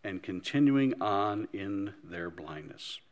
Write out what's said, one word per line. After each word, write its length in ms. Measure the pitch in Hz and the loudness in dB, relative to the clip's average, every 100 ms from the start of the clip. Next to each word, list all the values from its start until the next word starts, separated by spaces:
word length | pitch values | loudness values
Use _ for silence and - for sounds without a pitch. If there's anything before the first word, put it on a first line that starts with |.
and 180 | 101 92 | -8 -8
continuing 800 | - 92 - 143 143 139 135 - | -6 -6 0 6 6 8 4 2
on 460 | 104 101 104 104 107 | 2 2 2 0 -4
in 420 | 104 98 101 101 101 | -6 -4 -4 -4 -8
their 260 | - 87 85 | -12 -8 -8
blindness. 720 | 82 76 78 76 - - - _ | -8 -12 -12 -12 -12 -12 -12 _